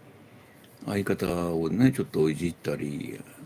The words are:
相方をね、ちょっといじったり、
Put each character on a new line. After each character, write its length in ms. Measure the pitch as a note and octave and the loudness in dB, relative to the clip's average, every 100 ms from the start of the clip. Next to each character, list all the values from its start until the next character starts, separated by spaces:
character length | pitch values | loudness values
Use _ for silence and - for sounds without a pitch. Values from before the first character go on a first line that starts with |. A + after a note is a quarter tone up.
| - - - - - - - - - | -14 -20 -20 -20 -20 -20 -20 -12 -4
相 200 | G#2 G2 | -2 0
方 480 | G2 F2+ F2 F2 | 0 0 0 0
を 160 | E2 E2 | 0 0
ね、 220 | F#2 C3 | 4 4
ち 100 | B2+ | 4
ょ 20 | |
っ 40 | - | -2
と 220 | - D#2 | 2 2
い 60 | D2+ | 2
じ 120 | E2+ | -2
っ 60 | E2 | -4
た 200 | - D2 | -4 -4
り、 440 | D2+ C#2+ - - - - | -4 -6 -8 -10 -14 -18